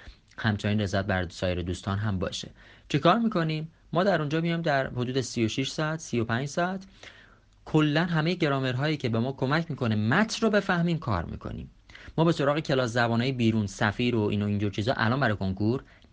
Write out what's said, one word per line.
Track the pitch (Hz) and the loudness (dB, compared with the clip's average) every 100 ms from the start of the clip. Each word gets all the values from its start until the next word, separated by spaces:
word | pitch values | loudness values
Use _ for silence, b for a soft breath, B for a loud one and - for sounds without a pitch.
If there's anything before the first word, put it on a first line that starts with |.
| B B B - | B B B -4
همچنین | 113 104 107 104 | -2 0 0 0
رضایت | 101 101 98 | 0 0 0
بر | 92 87 | 0 -2
سایر | - 92 90 | -4 -2 -2
دوستان | 87 87 - 98 | -2 -4 -4 -2
هم | 107 92 | -2 -2
باشه. | - - - B B B B | -4 -6 -12 B B B B
چه | 151 | 2
کار | 170 220 | 4 4
می‌کنیم؟ | 226 180 160 156 156 b b | 2 0 -2 -2 -8 b b
ما | 160 | 0
در | 196 170 | 2 2
اونجا | 147 160 | 0 0
میایم | 170 170 | 0 0
در | 165 139 131 | 0 0 0
حدود | 123 123 131 | -2 -2 -2
سی | 120 - 110 | -2 0 0
و | |
شش | - 135 | 0 -4
ساعت، | - 156 160 | -2 -4 -4
سی | - 120 | -4 -2
و | 117 | 0
پنج | 117 143 | -2 -2
ساعت، | - 175 190 - B B B B B B _ - | -2 -2 -4 -10 B B B B B B _ 0
کلاً | 156 151 147 180 | 2 4 2 2
همه | 165 156 | 0 0
گرامرهایی | 180 156 135 131 127 151 151 | 0 0 0 0 0 -2 -2
که | 123 | 0
به | 113 | 0
ما | 123 | -2
کمک | 135 135 156 170 | -2 0 0 -2
می‌کنه | - 120 107 | -2 0 2
متن | 107 160 220 - | 2 2 2 2
رو | 226 | 2
بفهمیم | 202 202 175 175 160 | 2 2 0 2 0
کار | - 92 - | -2 -2 -2
می‌کنیم. | 76 - - - - - B B - | -8 -10 -10 -12 -16 -20 B B 2
ما | |
به | 165 | 2
سراغ | 160 139 147 | 4 2 0
کلاس | 156 131 123 | 0 0 2
زبانهای | 120 117 117 127 | 2 2 2 2
بیرون، | 127 113 110 101 | 2 2 4 0
سفیر | - 110 101 123 117 | 0 0 2 0 2
و | |
این | 104 104 | 2 0
و | 104 | 0
اینجور | 104 104 | 0 0
چیزا | 98 104 - | -2 -2 0
الان | 113 135 | 2 2
برای | 127 101 | 2 0
کنکور | 95 92 104 131 - B B | -2 0 0 0 -4 B B